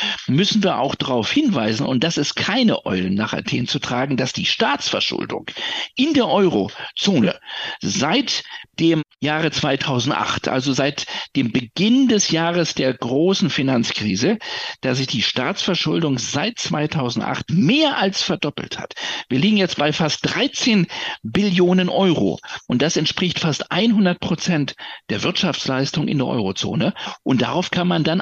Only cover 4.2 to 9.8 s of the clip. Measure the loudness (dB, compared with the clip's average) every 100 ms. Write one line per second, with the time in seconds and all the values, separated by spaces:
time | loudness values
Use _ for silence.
4.2 | -2 -2 -2 0 0 0 -2 -2 -2 -4
5.2 | -6 -8 -10 -10 -8 -8 -8 -2 2 2
6.2 | 2 4 4 2 0 -6 -12 -2 2 4
7.2 | 2 0 -10 -12 -10 -6 -4 -2 2 0
8.2 | 0 -4 -6 -16 -14 0 2 2 -2 _
9.2 | -2 0 0 0 0 0